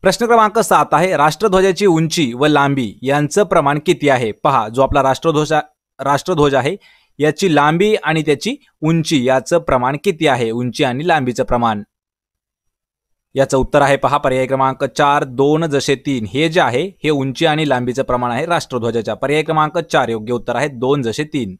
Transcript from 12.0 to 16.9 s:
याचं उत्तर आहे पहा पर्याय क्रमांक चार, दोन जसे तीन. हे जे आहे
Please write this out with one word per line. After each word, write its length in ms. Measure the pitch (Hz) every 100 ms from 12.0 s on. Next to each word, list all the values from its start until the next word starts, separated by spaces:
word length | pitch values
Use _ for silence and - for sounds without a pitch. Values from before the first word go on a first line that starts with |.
| _ _ _ _ _ _ _ _ _ _ _ _ _
याचं 240 | 135 135 135
उत्तर 240 | 127 147
आहे 140 | 139 139
पहा 220 | 131 143
पर्याय 280 | 139 131 127
क्रमांक 380 | 131 131 131
चार, 400 | 135 - 143 143
दोन 420 | 143 123 139 156 160
जसे 280 | 139 131
तीन. 300 | 131 - 131 107
हे 200 | 131 160
जे 120 | 165
आहे 260 | 139 120 185